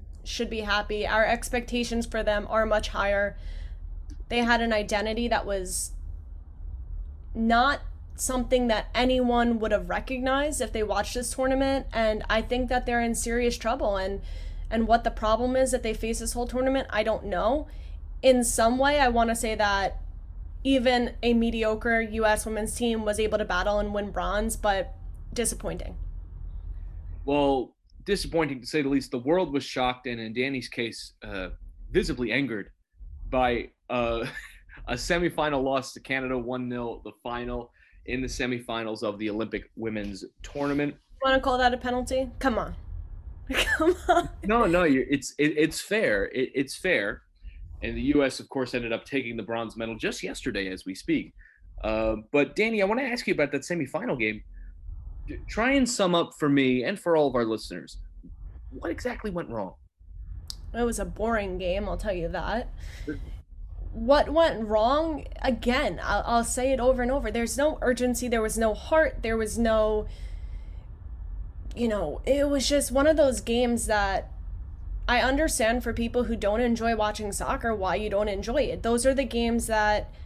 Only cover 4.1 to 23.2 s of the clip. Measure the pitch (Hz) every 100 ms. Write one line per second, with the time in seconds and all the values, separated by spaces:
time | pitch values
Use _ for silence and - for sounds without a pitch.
4.1 | - - 240 233 233 233 214 208 208 214
5.1 | 220 240 214 - 196 180 - - - -
6.1 | - - - - - - - - - -
7.1 | - - 220 226 233 262 285 - - -
8.1 | - - 254 233 254 247 214 - 220 254
9.1 | 254 247 240 240 233 220 208 175 180 -
10.1 | 262 262 269 294 277 226 226 202 196 208
11.1 | 247 240 - 262 269 269 269 262 226 220
12.1 | 214 - 220 226 247 247 254 247 240 233
13.1 | 226 233 233 240 233 226 262 233 196 190
14.1 | 196 - - - - - 214 220 233 233
15.1 | - 214 220 254 254 262 247 226 220 226
16.1 | 233 226 240 240 247 262 269 - 208 220
17.1 | 214 196 175 202 285 302 - - - -
18.1 | - 262 254 233 - 226 254 277 294 262
19.1 | 233 233 226 226 220 208 196 190 - -
20.1 | - - - - - 269 269 240 247 240
21.1 | - 240 233 233 226 220 220 226 226 226
22.1 | 214 220 214 220 220 220 - 240 226 214
23.1 | 208